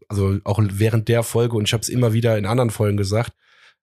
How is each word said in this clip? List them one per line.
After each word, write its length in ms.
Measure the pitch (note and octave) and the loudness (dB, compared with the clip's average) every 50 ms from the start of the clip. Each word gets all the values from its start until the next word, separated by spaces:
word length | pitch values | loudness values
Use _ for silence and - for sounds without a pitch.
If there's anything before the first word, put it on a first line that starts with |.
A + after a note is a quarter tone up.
| - - | -12 -6
also 300 | G#2 G2+ G2 G2 G2 G2 - | -2 0 0 0 0 0 -2
auch 160 | G2+ G#2 A2 | -2 0 0
während 460 | G#2+ G2+ G2 G2 A2 A2+ A2+ A#2 G#2+ - | 0 0 0 0 0 2 2 0 0 2
der 160 | A#2 A#2 A2 | 2 0 0
Folge 320 | - - A#2 A#2+ A#2+ A#2 | 0 0 0 0 0 0
und 80 | A2 G#2 - | -2 -2 0
ich 60 | - | -2
hab's 140 | A2 - - | -2 -2 -2
immer 220 | - B2 B2 A2+ | -2 0 0 2
wieder 260 | G#2+ A#2 A2+ A#2 A2 G#2 | 2 2 2 2 2 0
in 80 | G2 | 0
anderen 240 | F#2 A#2 C3 B2 A2+ | 0 0 0 0 0
Folgen 280 | G#2 - A2 G#2 G2+ G#2 | 0 0 0 0 0 0
gesagt, 340 | G2+ F#2+ G#2 A2 A#2 - - _ _ _ _ _ - - _ _ | 0 0 0 -2 -2 -4 -8 _ _ _ _ _ -20 -20 _ _